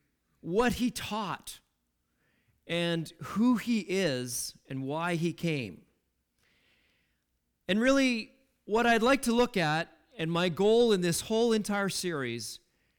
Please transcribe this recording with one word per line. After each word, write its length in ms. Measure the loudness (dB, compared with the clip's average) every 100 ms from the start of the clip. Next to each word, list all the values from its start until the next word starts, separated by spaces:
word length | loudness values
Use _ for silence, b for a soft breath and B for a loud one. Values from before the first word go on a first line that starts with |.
| _ _ _ _
what 340 | -4 0 0
he 180 | 0 -4
taught, 680 | -4 -8 -6 -6 -8 -12 -18 _ _ _ _ _ _ _ _ _ _ -6
and 440 | -4 -2 -2 -4 -12
who 320 | -8 0 2 2
he 240 | 0 -2
is 720 | 0 -2 0 -2 -4 -6 -8 -12 -12
and 140 | -8
why 320 | -6 -4 -2 -2
he 180 | -2
came. 480 | -2 -4 -4 -6 -12 _ _ _ _ _ _ _ _ _ _ _ _ _ _ _ _ _ _ -2
And 140 | 2
really, 520 | 4 4 4 0 -6 _ _ _ -2
what 200 | 2 4
I'd 160 | 4
like 220 | 4 2
to 80 | 2
look 260 | 2 2 2
at, 340 | 0 0 -4 _ _ -8
and 160 | -4
my 180 | 0 0
goal 440 | 2 4 4 4
in 80 | 4
this 200 | 2 -2
whole 300 | -2 0 2
entire 380 | 2 0 -2 -2
series, 680 | -2 -4 -4 -4 -6 -10 -16 _ _ _